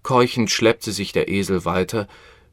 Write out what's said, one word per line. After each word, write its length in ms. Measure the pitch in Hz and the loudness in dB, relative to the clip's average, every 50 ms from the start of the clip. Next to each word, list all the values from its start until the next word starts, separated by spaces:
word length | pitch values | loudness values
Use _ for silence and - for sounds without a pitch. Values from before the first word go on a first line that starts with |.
| - | -4
Keuchend 480 | - 135 123 123 117 - 123 113 95 | 0 2 4 4 4 2 0 0 0
schleppte 420 | - - 113 113 117 - - 110 98 | 0 2 4 4 2 2 -2 -6 -6
sich 200 | 98 98 - - | -6 -6 -4 -2
der 160 | 92 - - | -2 0 0
Esel 360 | 92 98 98 87 98 90 80 | 0 -2 -2 0 -2 -2 -2
weiter, 440 | 85 87 92 92 - - 110 101 - - - - - - _ _ _ | -2 -2 -2 -2 -2 -2 -4 -6 -6 -10 -20 -20 -20 -20 _ _ _